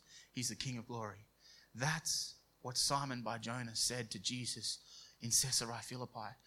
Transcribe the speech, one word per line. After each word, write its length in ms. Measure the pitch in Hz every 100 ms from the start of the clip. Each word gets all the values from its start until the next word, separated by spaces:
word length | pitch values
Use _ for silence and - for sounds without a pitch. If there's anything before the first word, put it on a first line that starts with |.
| - - -
He's 200 | - 120
the 40 |
King 240 | 107 135 123
of 80 | 107
Glory. 400 | 120 107 101 107 _ - - -
That's 600 | 113 139 160 - - - - _ _
what 180 | 123 123
Simon 440 | - 143 139 123
Bar 180 | 113 117
Jonah 340 | 110 123 117
said 340 | 113 - 123 113
to 80 | 107
Jesus 580 | 92 123 117 - - - - - - -
in 120 | 123
Caesarea 500 | - 131 - 117 117
Philippi, 540 | - 127 120 117 107 -